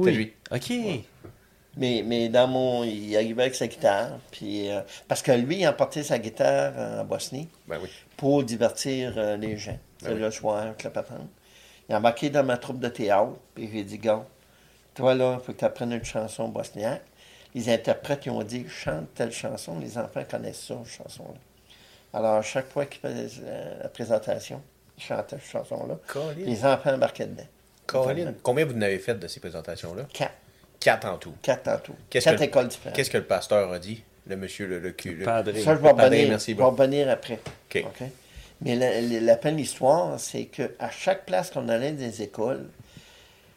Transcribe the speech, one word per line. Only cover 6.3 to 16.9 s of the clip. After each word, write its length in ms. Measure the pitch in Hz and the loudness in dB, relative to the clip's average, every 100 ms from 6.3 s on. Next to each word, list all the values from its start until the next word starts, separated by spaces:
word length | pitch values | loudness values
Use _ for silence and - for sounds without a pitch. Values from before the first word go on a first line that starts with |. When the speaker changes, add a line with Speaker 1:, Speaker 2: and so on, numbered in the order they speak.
| - 135 139 139 127 113 110 | 0 2 4 0 -2 -6 -6
Speaker 3:
en 60 | 104 | -4
Bosnie 420 | - - 131 165 - - | -6 -6 -10 -12 -16 -10
Speaker 1:
Ben 100 | 80 | -8
oui. 80 | 90 - - - | -8 -14 -20 -2
Speaker 3:
pour 260 | 139 143 | 2 4
divertir, 680 | 120 113 117 - 139 131 127 107 | 2 0 0 0 -4 -2 -2 -2
euh, 220 | 107 104 | -2 -2
les 180 | 107 104 | -4 -6
gens. 200 | 104 - - - | -8 -12 -14 -12
Speaker 1:
Ben 60 | - | -6
Speaker 3:
C'est 60 | |
Speaker 1:
oui. 60 | 110 | -2
Speaker 3:
le 120 | 110 | -2
soir, 340 | - 110 104 110 | -2 -2 -2 -4
toute 120 | 110 | -8
la 60 | 113 | -8
patente. 380 | - - 120 - _ _ - - - - | -6 -8 -10 -14 _ _ -20 -20 -18 -4
Il 60 | 107 | 2
a 40 | |
embarqué 300 | 117 - 147 | 2 2 0
dans 120 | 143 | 2
ma 140 | 131 120 | 2 0
troupe 220 | - 127 | -4 -6
de 100 | 120 | -6
théâtre, 440 | - 104 101 123 135 - | -2 4 4 4 -2 -16
puis 160 | - 110 | -14 -8
j'ai 120 | 107 | -8
dit, « 140 | 98 104 | -8 -2
Gars, 260 | 110 107 120 _ _ _ _ _ _ - | 0 0 -2 _ _ _ _ _ _ 0
toi, 180 | 131 | 2
là, 260 | 131 127 127 - | 4 2 0 -6
faut 80 | |
que 60 | - | 0
tu 60 | 135 | 0
apprennes 260 | - 120 | 0 -4
une 100 | 117 | -4
chanson 440 | 117 113 110 - 113 | -4 -6 -6 -6 -6
bosniaque. » 540 | 107 - 104 - | -6 -8 -4 -4